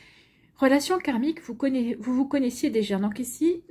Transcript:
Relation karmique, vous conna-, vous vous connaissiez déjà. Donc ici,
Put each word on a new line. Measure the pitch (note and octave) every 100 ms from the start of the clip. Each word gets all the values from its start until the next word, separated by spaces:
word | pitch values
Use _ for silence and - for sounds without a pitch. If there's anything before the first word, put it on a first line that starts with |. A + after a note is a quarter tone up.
| - - _ _ _ -
Relation | C4+ C#4 C#4+ F#4
karmique, | D4 A#3 C#4+ D#4+
vous | -
conna-, | A#3 C#4 C4 A#3 -
vous | A3+
vous | B3+ C#4
connaissiez | C#4+ B3 A#3+ D4+
déjà. | A3 G3+ F#3+
Donc | G#3 G#3
ici, | B3 - D#4+ F4 -